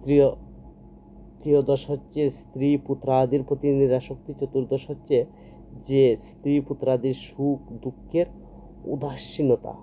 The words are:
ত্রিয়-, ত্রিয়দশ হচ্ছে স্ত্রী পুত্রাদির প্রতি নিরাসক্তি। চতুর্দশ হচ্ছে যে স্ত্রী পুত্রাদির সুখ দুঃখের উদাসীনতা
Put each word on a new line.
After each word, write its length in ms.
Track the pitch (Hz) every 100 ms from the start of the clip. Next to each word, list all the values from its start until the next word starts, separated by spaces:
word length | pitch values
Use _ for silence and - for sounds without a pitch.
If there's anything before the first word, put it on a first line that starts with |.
ত্রিয়-, 340 | 135 143 139 - - - - - - - - - - -
ত্রিয়দশ 500 | 151 147 135 135 -
হচ্ছে 400 | 139 - 151 143
স্ত্রী 460 | 139 - 131 143 143
পুত্রাদির 680 | - 135 - 131 131 139
প্রতি 300 | 131 139 147
নিরাসক্তি। 600 | 139 135 127 131 131 - 139
চতুর্দশ 500 | 135 135 127 139 -
হচ্ছে 340 | 139 - 131 - - - - - 120
যে 340 | 113 135 131 107
স্ত্রী 440 | - - 143 143
পুত্রাদির 540 | 139 - 131 127 131
সুখ 580 | 127 - - 143 139 -
দুঃখের 540 | 113 131 - - 165 175 - - - - -
উদাসীনতা 920 | - 139 139 131 - - 143 117 113 107